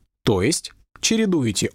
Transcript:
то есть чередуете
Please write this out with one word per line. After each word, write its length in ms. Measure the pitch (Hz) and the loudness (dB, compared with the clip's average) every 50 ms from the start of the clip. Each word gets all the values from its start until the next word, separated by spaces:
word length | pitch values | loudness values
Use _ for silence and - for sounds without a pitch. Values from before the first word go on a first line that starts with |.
| _ _ _ _ - | _ _ _ _ -2
то 180 | - 107 92 | 0 0 2
есть 300 | 92 135 175 - - - - _ _ _ _ - | 2 0 -2 -2 -6 -12 -20 _ _ _ _ -6
чередуете 680 | - - 220 220 220 202 180 156 127 110 101 - 123 110 | -2 -2 0 2 2 2 2 0 0 0 -2 -2 -4 -4